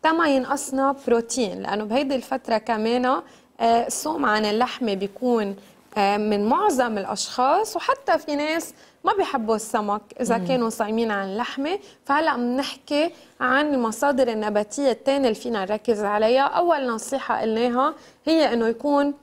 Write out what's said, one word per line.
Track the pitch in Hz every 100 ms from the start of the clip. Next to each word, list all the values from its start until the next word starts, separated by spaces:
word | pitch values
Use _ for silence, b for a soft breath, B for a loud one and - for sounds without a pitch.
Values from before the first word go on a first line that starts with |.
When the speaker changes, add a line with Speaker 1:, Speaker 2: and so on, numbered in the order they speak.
Speaker 1:
تما | 311 330 320
ينقصنا | 269 247 285 - 269 269 269 -
بروتين، | 233 233 - 208 180
لأنه | 196 202
بهيدي | 214 240 285 269
الفترة | - 262 - 220
كمان، | 220 220 220 247 247
آه، | 285 - B B - 233 233 233
الصوم | - 302 320 262
عن | 214 214
اللحمة | 214 247 - 233
بيكون، | 196 196 - 254 233 202 196 B B B -
آه، | 196 208
من | 214 208 208
معظم | 311 415 262 240 208
الأشخاص، | 190 208 - - 254 349 427 349
وحتى | - 539 - 320
في | 311 285
ناس | 302 330 320 B B B 359
ما |
بيحبوا | 415 349 269 220 220
السمك | 214 233 208 208 - -
إذا | 247 233
Speaker 2:
مم. | 180
Speaker 1:
كانوا | 262 226
صايمين | 226 208 220 226
عن | 202 190
اللحمة. | 202 247 - 285 392 B B -
فهلأ | 285 320 240
بنحكي | 240 254 277 - - 294 330 B B _
عن | 254 262 302
المصادر | 269 226 214 285 262 247
النباتية | 220 214 208 208 - 277
التانية | 220 - 277 262
اللي | 214
فينا | 247 220 190
نركز | 214 - 208
عليها. | 208 208 220 254
أول | 277 - 349 302 262
نصيحة | 226 - 269 - -
قلناها | 226 220 247 240 285 311 B B -
هي | 320 269
إنه | 233 226
يكون | 226 294 285 285 285